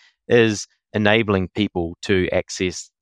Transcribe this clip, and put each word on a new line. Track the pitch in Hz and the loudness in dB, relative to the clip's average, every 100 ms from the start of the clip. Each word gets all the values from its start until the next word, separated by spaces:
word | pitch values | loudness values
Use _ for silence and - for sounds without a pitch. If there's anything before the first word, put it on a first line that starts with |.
| _ _ - | _ _ 0
is | 120 113 104 - _ _ | 2 2 0 -8 _ _
enabling | 107 104 110 104 98 92 - | -2 2 2 2 0 -2 -2
people | 101 90 82 85 | -4 -2 -6 -6
to | - 95 90 | -2 0 0
access | 90 - - 92 85 - _ | -2 -4 -6 -6 -6 -14 _